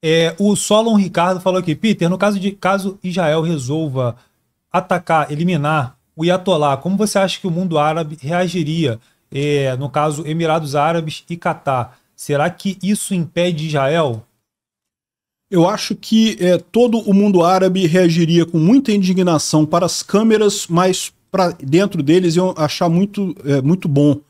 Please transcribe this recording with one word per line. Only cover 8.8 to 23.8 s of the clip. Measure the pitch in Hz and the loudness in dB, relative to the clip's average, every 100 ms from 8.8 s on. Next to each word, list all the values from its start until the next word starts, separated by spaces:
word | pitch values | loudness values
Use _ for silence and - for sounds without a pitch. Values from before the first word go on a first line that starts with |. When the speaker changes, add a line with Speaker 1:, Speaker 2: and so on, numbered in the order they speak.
| 151 110 _ _ _ | -2 -4 _ _ _
Speaker 1:
É, | 139 147 143 135 127 | -6 -2 0 -2 -4
no | 139 | -4
caso, | 151 151 151 151 | -2 -2 -4 -6
Emirados | 160 165 160 151 143 | -4 0 -2 -2 -2
Árabes | 147 170 160 - _ | 0 0 -4 -12 _
e | 170 | -8
Catar. | - - - 131 113 _ _ _ | -6 -6 -4 -4 -4 _ _ _
Será | - 143 160 | -6 -2 -2
que | 175 196 185 | -4 -8 -6
isso | 180 208 - | -4 -4 -2
impede | 190 160 - 175 160 156 | -4 -4 -2 -2 -2 -4
Israel?" | 151 135 165 151 113 - _ _ _ _ _ _ _ _ _ _ _ _ | -2 0 0 -2 -4 -10 _ _ _ _ _ _ _ _ _ _ _ _
Speaker 2:
Eu | 185 170 | 2 2
acho | 208 - 214 | 2 -6 -8
que, | - 220 220 196 | 0 2 2 0
é, | 180 175 | 0 0
todo | - 220 247 226 | 0 2 2 2
o | 208 | 2
mundo | 196 208 185 | 2 4 4
árabe | 165 190 190 185 175 | 4 2 2 2 2
reagiria | 175 180 165 165 170 165 | 2 2 2 2 2 2
com | 170 | 2
muita | 160 269 269 | 4 4 2
indignação | 202 185 185 180 156 - 156 151 | 0 2 2 2 0 2 0 2
para | 170 175 | 0 0
as | - | -4
câmeras, | - 196 226 214 208 202 - | -2 0 4 4 2 0 -2
mas | 170 185 185 - _ _ | 0 2 0 -6 _ _
pra | 190 180 | -2 -2
dentro | - 135 156 202 170 | -2 0 2 2 -2
deles | 139 175 180 160 | 2 2 4 2
iam | 185 180 | 0 0
achar | 151 - 175 | -4 0 0
muito, | 170 202 202 190 - - | 2 0 -2 -6 -6 -2
é, | 139 | 0
muito | 131 190 | 2 0